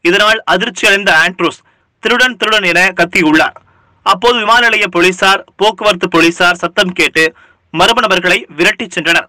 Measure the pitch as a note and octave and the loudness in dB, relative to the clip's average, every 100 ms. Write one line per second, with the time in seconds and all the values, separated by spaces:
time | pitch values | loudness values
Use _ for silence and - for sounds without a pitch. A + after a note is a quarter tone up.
0 | E3+ G3 G#3+ A3 - F3+ A#3 F#3 G#3+ G3 | 0 0 0 0 -2 -2 -2 -2 0 0
1 | G3 D#3+ E3+ F3+ E3 - _ _ _ _ | 2 2 0 -2 -4 -4 _ _ _ _
2 | A3 A#3 B3+ G3+ G#3+ G#3+ F#3 E3+ F#3+ F3+ | -4 0 0 -2 -2 0 0 0 0 0
3 | F3 F#3+ D#3 D#3+ D3 - _ _ _ _ | -2 0 2 2 0 -4 _ _ _ _
4 | - G3 A#3 A#3+ G#3 A#3 A#3 G#3+ G3+ F3 | -2 0 2 0 2 2 2 0 -2 0
5 | F#3 F3+ F#3+ F#3+ - - G3+ G#3+ G#3 F3+ | 0 2 0 0 -4 -2 -2 0 -2 -2
6 | F3+ E3 E3 E3+ F3+ F3 E3+ F3 G3 F3 | -2 2 0 2 0 0 -4 -4 -4 -2
7 | D3+ D#3+ D#3+ - _ _ _ D#3+ G3 A#3 | -2 0 -2 -2 _ _ _ -2 0 0
8 | A3 F#3 F3+ F3 - C#3+ F#3 G#3 G#3+ F3+ | 0 0 0 -2 -4 -2 -2 -2 -8 -6
9 | D#3+ E3+ | -2 -2